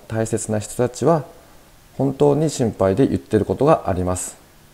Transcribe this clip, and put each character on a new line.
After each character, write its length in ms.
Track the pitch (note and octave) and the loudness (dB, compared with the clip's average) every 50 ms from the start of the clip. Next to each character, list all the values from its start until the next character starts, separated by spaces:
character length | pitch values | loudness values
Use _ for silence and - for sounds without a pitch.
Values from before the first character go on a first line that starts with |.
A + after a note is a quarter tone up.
| - - | -12 -8
大 180 | A2 A2+ A2+ | -4 -4 -4
切 240 | - A#2 G#2+ - - | -2 -2 -4 -4 -2
な 80 | G#2+ G#2+ | -4 -4
人 160 | G#2 - - | -4 -6 -4
た 140 | - B2 A#2+ | -2 -2 -2
ち 160 | - - A#2+ | -2 0 2
は 180 | D3 E3+ D3+ C3+ - - - - - - - - - - - - - - | 2 2 2 0 -6 -16 -20 -20 -20 -20 -20 -20 -20 -20 -20 -20 -12 -6
本 160 | - C3+ C#3 C3+ | -2 -2 -2 0
当 220 | - D3 C#3+ C#3 | 2 2 4 4
に 140 | D3 D#3+ D3 | 2 0 -2
心 260 | - - B2+ G#2+ F#2 | 0 0 -2 -2 0
配 180 | - F#2+ F#2+ F#2+ | 2 2 2 4
で 100 | A2+ C#3 | 4 2
言 100 | - - | 2 2
っ 40 | F#2 | -2
て 180 | - - A2 G#2 | -2 0 0 0
る 60 | G2+ | 2
こ 100 | - G2 | 0 0
と 80 | - B2+ | 0 2
が 200 | D#3 D#3+ - - | 2 2 2 0
あ 60 | F#2+ F#2+ | -2 -4
り 100 | F2+ F2+ | -2 -2
ま 140 | F2+ F#2 | -2 -2
す。 180 | F#2 - - - - - - - - - - | -4 -6 -10 -14 -18 -20 -20 -20 -20 -20 -20